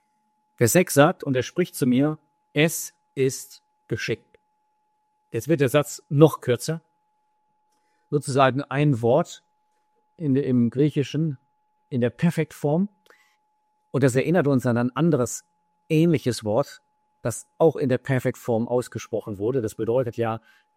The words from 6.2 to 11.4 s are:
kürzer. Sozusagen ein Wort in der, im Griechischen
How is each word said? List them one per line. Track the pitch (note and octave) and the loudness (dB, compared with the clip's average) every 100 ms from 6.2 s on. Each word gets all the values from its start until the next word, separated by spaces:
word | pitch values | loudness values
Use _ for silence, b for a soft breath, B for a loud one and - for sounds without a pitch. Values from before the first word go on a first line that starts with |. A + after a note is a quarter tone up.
| D#3 - | 6 4
kürzer. | - A#2+ - E3 _ _ _ _ _ _ _ _ _ _ _ _ - | -4 -4 -4 -10 _ _ _ _ _ _ _ _ _ _ _ _ -6
Sozusagen | D3 C#3 C3 C3 B2+ | -4 -2 2 2 2
ein | C#3 C3+ D3+ A#2+ | -4 0 2 2
Wort | A#2 C#3+ F3 - _ _ _ _ _ _ _ - | 2 2 0 -10 _ _ _ _ _ _ _ -6
in | D3+ | -2
der, | C3 C#3 | 0 2
im | B2+ A#2 | 2 2
Griechischen | B2 D3 D3+ C3 C#3+ D#3+ C3+ | 2 0 0 -4 -2 -4 -6